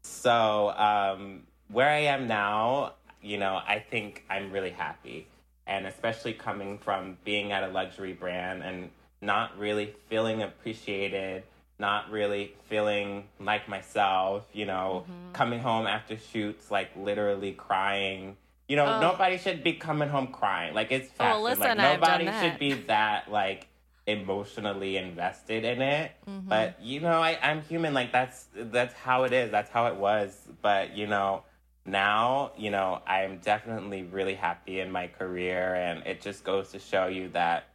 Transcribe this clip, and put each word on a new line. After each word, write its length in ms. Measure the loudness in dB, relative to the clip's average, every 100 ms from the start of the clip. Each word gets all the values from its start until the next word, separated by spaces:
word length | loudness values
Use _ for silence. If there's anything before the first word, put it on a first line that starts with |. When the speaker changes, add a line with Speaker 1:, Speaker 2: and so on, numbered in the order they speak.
Speaker 1:
So, 640 | -16 0 4 6 6 4 2
um, 720 | 4 4 4 2 -2 -8 -14 -18 _ _
where 220 | 4 4
I 100 | 4
am 280 | 2 2 0
now, 680 | 0 2 2 2 2 -2 -8 -20 -18
you 160 | -6 -2
know, 240 | 0 0 -2
I 120 | -4
think 440 | -2 -6 -6 -14 -8
I'm 220 | -6 -4
really 200 | -4 -4
happy. 560 | -6 -8 -8 -14 -16 -16 _ _ _ -6
And 180 | -6 -6
especially 460 | -4 -4 -4 -8
coming 440 | -6 -8 -6 -8 -8
from 400 | -2 -2 -4 -10 -4
being 260 | -4 -2
at 100 | -4
a 40 | -2
luxury 460 | -4 -6 -8 -10
brand 500 | -6 -6 -4 -6 -8
and 260 | -8 -10 -12 -16 _ _
not 380 | -2 0 0 -4
really 340 | -2 -2 -4 -10 -4
feeling 340 | 0 0 0
appreciated, 1000 | -4 -6 -10 -10 -6 -4 -2 -4 -4 -8 -12 -20 _ -4
not 320 | 0 0 -2
really 460 | -2 0 0 -4 -12 -4
feeling 580 | 0 2 0 -2 -6 -10 _
like 300 | -2 -2 -2
myself, 800 | -10 -4 0 4 4 2 -2 -6
you 120 | -8 -4
know, 380 | -2 -2 -4
Speaker 2:
Mm-hmm. 300 | -6 -16 -14
Speaker 1:
coming 260 | 0 0 0
home 260 | 0 0 0
after 300 | -4 -6 -12
shoots, 540 | -6 -4 -4 -6 -2
like, 240 | -2 -2 -6
literally 560 | -2 0 2 0 -4
crying. 840 | -8 -2 0 2 0 -2 -4 -10 -16 _ _ -2
You 80 | 2
know, 200 | 4 4
Speaker 2:
Oh. 20 |
Speaker 1:
nobody 360 | 4 4 2 2
should 240 | -2 0
be 120 | -2
coming 340 | -2 -2 0 2
home 200 | 0 -2
crying. 460 | 0 0 0 -2
Like, 180 | -2 0
it's 180 | -2 -4 0
Speaker 2:
Oh, 220 | 2 4
Speaker 1:
fashion. 20 |
Speaker 2:
listen, 160 | 2 2 2 6
Speaker 1:
Like, 20 |
Speaker 2:
I've 200 | 6 6
done 200 | 6 4
Speaker 1:
nobody 60 | 2
Speaker 2:
that. 240 | 0 0
Speaker 1:
should 80 | 0
be 140 | -2 -2 2
that, 420 | 2 4 0 0
like, 380 | 0 0 -4 -12 _ _ _ -2
emotionally 920 | -2 0 -4 -4 -6 -4 -2 -2 -2
invested 680 | -4 -4 -4 -4 -4 -2 0
in 160 | 0
it. 320 | 2 2 -2 -10 -12
Speaker 3:
Mm-hmm. 220 | -10 0
Speaker 1:
But, 320 | 2 2 -4
you 200 | -8 -2
know, 200 | 2 4
I, 160 | 4 2
I'm 200 | 0 0
human. 320 | -2 -2 2
Like, 200 | 2 2
that's, 340 | 2 2 -6 -16 -12
that's 380 | 0 2 2
how 320 | -2 2 2 4
it 80 |
is. 180 | 2 4
That's 180 | 0 2
how 180 | 2 2
it 100 | 2
was. 500 | 2 4 0 -6 -20 -2
But, 340 | 2 2 2 -4
you 120 | 0
know, 360 | 2 2 0 -6 _ _ _ -4
now, 680 | 2 4 4 4 2 0 -4
you 120 | -2
know, 320 | 0 0 -2 0
I'm 320 | 0 0 -4
definitely 640 | 0 0 0 -8 -6 -8
really 320 | -6 -2 -2 0
happy 440 | -2 -4 -6 -6
in 120 | -4
my 160 | -6 -6
career. 680 | -8 -6 -2 -2 0 0 0
And 300 | -2 -4 -6
it 160 | -6
just 220 | -8 -8
goes 280 | -2 -2 -2
to 80 | -14
show 280 | -2 0 0
you 220 | -2 -4
that 360 | 0 2 0 -4